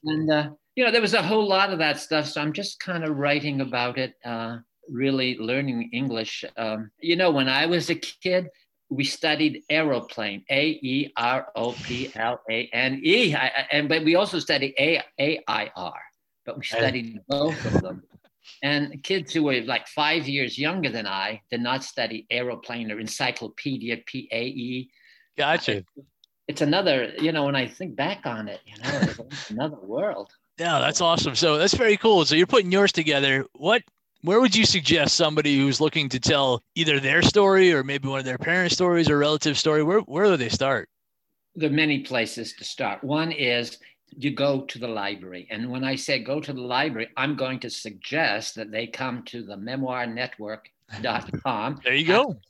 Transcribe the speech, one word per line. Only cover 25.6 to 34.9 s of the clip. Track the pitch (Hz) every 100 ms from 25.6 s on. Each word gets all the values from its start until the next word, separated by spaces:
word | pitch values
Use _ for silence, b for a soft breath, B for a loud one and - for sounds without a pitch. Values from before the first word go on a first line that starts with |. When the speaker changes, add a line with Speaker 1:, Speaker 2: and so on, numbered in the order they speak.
| - 101
Speaker 1:
It, | 90 - - _ _ _ -
it's | 143
another, | 147 175 180 135 113 -
you | 156
know, | 156
when | 143 139
I | 120
think | - 185 113
back | 156 196 143
on | 113 107
it, | 98 -
you | -
know, | 123 143 185
it's | - - 143 -
Speaker 2:
<laughs> |
Speaker 1:
another | 107 151 135
world. | 95 123 202 98 104 _ _ -
Speaker 2:
Yeah, | 170 147
that's | 135 151
awesome. | 170 165 156 120
So | 165 151
that's | 196
very | - 226 208
cool. | 226 196 147
So |
you're | 160 180
putting | 254 180
yours | 190 196
together. | - 151 139 139 135 135
What, | - 151 233 - _ _ _
where | 160 214
would | 254
you | 202 202
suggest | 190 139